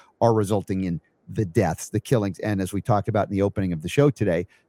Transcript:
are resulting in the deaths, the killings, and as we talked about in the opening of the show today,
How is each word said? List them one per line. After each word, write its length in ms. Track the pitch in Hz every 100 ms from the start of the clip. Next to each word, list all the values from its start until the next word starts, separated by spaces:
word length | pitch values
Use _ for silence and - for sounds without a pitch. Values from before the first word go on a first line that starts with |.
| - -
are 120 | 117
resulting 520 | 110 98 104 82 95
in 160 | 92 82 - _ -
the 160 | 101
deaths, 460 | 98 82 87 85 -
the 100 | 127
killings, 380 | - 123 101 87
and 200 | 107 98
as 120 | 92
we 100 | 101
talked 260 | - 104 95
about 200 | 107 90
in 40 |
the 100 | 98
opening 300 | 101 - 95
of 100 | 82
the 60 | 87
show 220 | - 143
today, 360 | - 101 82 87 _